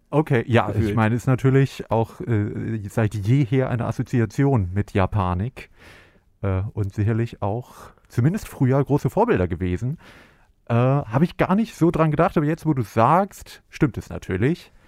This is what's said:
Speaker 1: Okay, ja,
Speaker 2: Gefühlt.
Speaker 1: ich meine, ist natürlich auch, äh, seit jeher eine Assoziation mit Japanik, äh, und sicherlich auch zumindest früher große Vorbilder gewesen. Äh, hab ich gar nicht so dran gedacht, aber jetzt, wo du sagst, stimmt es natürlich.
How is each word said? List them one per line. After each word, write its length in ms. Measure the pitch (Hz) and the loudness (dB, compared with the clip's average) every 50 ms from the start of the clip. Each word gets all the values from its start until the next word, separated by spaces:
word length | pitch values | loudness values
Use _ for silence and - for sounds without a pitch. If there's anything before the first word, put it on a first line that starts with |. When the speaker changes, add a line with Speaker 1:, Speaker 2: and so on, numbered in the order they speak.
| _ _ | _ _
Speaker 1:
Okay, 340 | - 143 156 - 139 117 120 - | -2 0 0 2 2 0 2 2
ja, 200 | 113 117 95 101 | 2 2 2 2
Speaker 2:
Gefühlt. 220 | 104 107 110 107 | 0 -2 -2 0
Speaker 1:
ich 60 | 101 | 2
meine, 200 | 110 110 107 113 | 2 2 2 0
ist 120 | 120 - - | 0 0 0
natürlich 640 | 131 120 - 135 127 135 139 127 - - - - | 0 2 2 2 4 4 2 2 -2 -8 -6 -2
auch, 300 | 110 113 113 - - - | 0 0 0 -2 -6 -10
äh, 580 | - - 117 104 104 113 - 110 110 104 113 110 101 101 | -6 -2 -2 0 0 -2 -4 -6 -6 -6 -6 -6 -8 -6
seit 260 | - 117 113 104 - | -2 0 0 0 -2
jeher 560 | 107 95 107 123 143 147 - 143 131 131 - | -2 0 2 2 2 2 2 2 0 0 0
eine 160 | 120 113 113 | -2 -2 -2
Assoziation 840 | 110 110 - 123 - - 120 113 107 - - 139 139 135 113 95 87 92 | -2 -4 -4 -4 -2 0 0 0 0 0 0 0 2 2 2 0 0 -2
mit 200 | 101 101 - - | -4 -4 -2 0
Japanik, 760 | 98 92 92 - 107 92 90 90 90 101 131 - - - - _ _ - - - - - _ _ _ _ _ _ _ - | 0 0 0 0 0 0 0 -2 -2 -4 -6 -8 -12 -18 -20 _ _ -20 -20 -20 -20 -20 _ _ _ _ _ _ _ -4
äh, 180 | 98 95 92 98 117 - | -2 -2 -2 -4 -4 -4
und 200 | 107 104 98 - | -6 -6 -4 -2
sicherlich 480 | - 104 107 113 110 117 120 - - | -2 -2 0 0 0 -2 -4 -6 -6
auch 320 | - 101 101 120 127 - - - - - - _ _ _ | -6 -6 -6 -6 -8 -12 -16 -20 -20 -20 -20 _ _ _
zumindest 400 | - - 117 156 185 220 - - | -2 0 2 2 2 -2 -6 -8
früher 340 | - - 139 123 131 139 139 | -4 0 2 2 2 2 2
große 260 | - 135 143 - 131 | 2 0 0 0 0
Vorbilder 380 | - - 220 240 185 98 90 85 | 0 0 2 2 2 2 0 -2
gewesen. 480 | 90 80 92 90 90 85 113 123 160 - - - - - - - _ _ _ _ _ _ _ - | -2 -4 -4 -2 -2 -2 -4 -6 -8 -8 -12 -20 -20 -20 -20 -20 _ _ _ _ _ _ _ -2
Äh, 40 | 120 | 0
hab 460 | 117 123 131 135 143 - - 107 127 170 | 2 2 2 2 0 -2 -2 0 0 0
ich 120 | - - | 0 0
gar 200 | - 151 - 185 | 0 0 0 2
nicht 200 | 208 226 - - | 0 -2 -2 -2
so 160 | - 156 170 | 0 0 2
dran 200 | 165 - 160 156 | 2 2 2 2
gedacht, 260 | 147 - 165 - - 170 | 2 2 2 2 2 0
aber 80 | 147 | 0
jetzt, 200 | 147 165 - - | 0 -2 -2 -2
wo 80 | 156 151 | -2 -2
du 100 | 135 113 | -2 -2
sagst, 800 | - - 110 113 127 156 175 202 190 - - - - - - _ _ | -2 0 2 4 4 4 4 2 0 -4 -14 -20 -20 -20 -20 _ _
stimmt 280 | - - 160 135 - - | -4 -2 -2 -2 -2 -4
es 120 | - - | -10 -10
natürlich. 640 | 85 87 - - 92 90 104 139 175 - - - _ _ _ | -12 -12 -8 -4 -2 0 0 0 0 -2 -6 -16 _ _ _